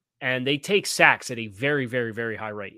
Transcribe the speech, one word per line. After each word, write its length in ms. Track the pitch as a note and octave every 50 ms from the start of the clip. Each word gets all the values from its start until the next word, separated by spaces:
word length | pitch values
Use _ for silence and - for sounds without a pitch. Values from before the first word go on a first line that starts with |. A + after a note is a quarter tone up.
| _ _ _ _
and 240 | C#3 C3 B2+ B2+ B2+ C#3
they 100 | D3 C#3+
take 280 | - - G#3 G3 - -
sacks 420 | - - E3 D3+ A#2+ - - -
at 100 | B2+ A2+
a 80 | A2+ G#2+
very, 380 | G2 G2 C3+ C#3+ D3 C#3+ B2+
very, 260 | A2+ B2 B2 A#2 A2+ G#2
very 220 | A#2 A#2 A2+ G#2+
high 140 | G2+ A2 G#2+
rate. 280 | G#2 G#2 G2 F#2+ -